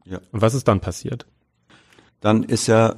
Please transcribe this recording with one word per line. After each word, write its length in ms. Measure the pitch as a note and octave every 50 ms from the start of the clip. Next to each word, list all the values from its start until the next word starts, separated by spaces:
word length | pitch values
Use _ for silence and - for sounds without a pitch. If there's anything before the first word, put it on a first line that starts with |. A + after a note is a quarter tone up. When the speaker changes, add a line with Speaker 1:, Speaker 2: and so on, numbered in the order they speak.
| _
Speaker 1:
Ja. 120 | F2+ F#2 F2 - _ -
Speaker 2:
Und 80 | G#2+
was 140 | A2 A2+ B2
ist 120 | C3+ -
dann 140 | - G#2 F#2+
passiert? 460 | - G2 F2 - - - B2 B2 - - _ _ _ _ _ _ _ _ _ _ _ _ _ _ _ _ _ _
Speaker 1:
Dann 240 | - G#2 G#2+ A2 -
ist 220 | - B2+ A2 -
ja, 280 | - A2 A2+ A2+ A2 -